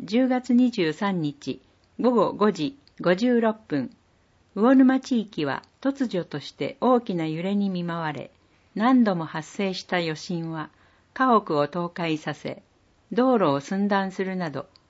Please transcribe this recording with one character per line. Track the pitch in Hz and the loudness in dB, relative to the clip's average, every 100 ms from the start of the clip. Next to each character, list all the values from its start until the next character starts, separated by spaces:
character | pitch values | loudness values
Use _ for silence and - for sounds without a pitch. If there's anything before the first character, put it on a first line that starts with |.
十 | 165 226 254 | -2 0 2
月 | 254 247 | 0 2
二 | 240 254 | 4 4
十 | 226 160 | 2 -2
三 | 156 202 180 | 0 -2 0
日、 | 147 143 - - _ _ _ - | -2 -4 -8 -10 _ _ _ -2
午 | 226 | 2
後 | 240 170 | 2 2
五 | 160 208 | 2 0
時 | 180 143 - _ - | 2 -4 -6 _ -4
五 | 165 | 0
十 | 185 247 240 | 2 2 2
六 | 226 220 - | 2 -2 -4
分、 | 147 120 - _ _ _ _ _ | -4 -4 -10 _ _ _ _ _
魚 | 196 233 | 0 4
沼 | 269 254 262 | 6 6 4
地 | - 240 | 0 -2
域 | 202 - | -2 -4
は | 143 131 - _ | -4 -4 -10 _
突 | 269 269 240 | -6 -4 -4
如 | 180 | -4
と | 160 143 | -6 -8
し | - | -10
て | - 139 - | -8 -8 -2
大 | 226 247 | 2 2
き | 240 | 0
な | 175 160 | -4 -4
揺 | 156 | -4
れ | 185 | -2
に | 202 202 | -2 -2
見 | 180 | -2
舞 | 175 170 | -4 -4
わ | 156 | -6
れ、 | 139 - _ _ _ _ | -8 -12 _ _ _ _
何 | 196 233 262 | -2 4 4
度 | 214 | 4
も | 175 | 0
発 | 156 160 151 | -4 -8 -10
生 | - 196 | -6 -4
し | 185 | -4
た | - 185 | -4 -2
余 | 165 156 | -2 -6
震 | - 175 165 | -6 -6 -6
は | 160 151 _ _ _ _ | -8 -12 _ _ _ _
家 | - 262 | -2 2
屋 | 220 - 151 | 2 2 0
を | |
倒 | 147 180 175 | 0 -2 -6
壊 | 180 170 156 | -6 -4 -4
さ | - | -6
せ、 | 143 147 - _ _ _ _ _ | -8 -10 -12 _ _ _ _ _
道 | 196 262 240 | 0 2 4
路 | 170 | 2
を | 139 | 0
寸 | - 196 202 | -2 -2 0
断 | 196 190 | 0 -2
す | 185 | -6
る | 190 185 | -6 -6
な | 165 | -6
ど、 | 139 - _ | -8 -12 _